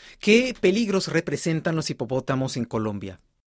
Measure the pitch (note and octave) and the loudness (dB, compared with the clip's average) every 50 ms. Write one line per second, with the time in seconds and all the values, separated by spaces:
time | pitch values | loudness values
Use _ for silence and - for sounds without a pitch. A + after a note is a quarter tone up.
0 | - - - - - G#3 G#3+ A#3 B3+ B3+ A#3+ - - F#3 F#3+ A3+ A#3+ G3 F#3+ F#3 | -20 -20 -18 -2 2 4 6 6 4 2 0 2 2 2 4 4 2 0 0 0
1 | - - D3 E3 E3 - C#3+ C#3 - E3+ D#3+ D#3+ - F3 D#3+ D#3+ D3+ - C#3+ - | 0 0 0 -2 -2 -2 -2 -2 -2 -2 -2 -2 -2 -2 -2 -2 -2 -4 -4 -6
2 | B2+ G#2+ C3 C3 B2+ - C3+ C3 C3 B2+ - C#3 A#2 - - A2+ G#2+ G#2+ G2+ G2+ | -6 -4 -4 -4 -2 -2 -2 -2 -2 -2 -4 -4 -4 -4 -4 -4 -2 -4 -4 -6
3 | F#2+ F#2+ F2+ - _ _ _ _ _ _ _ | -8 -10 -12 -14 _ _ _ _ _ _ _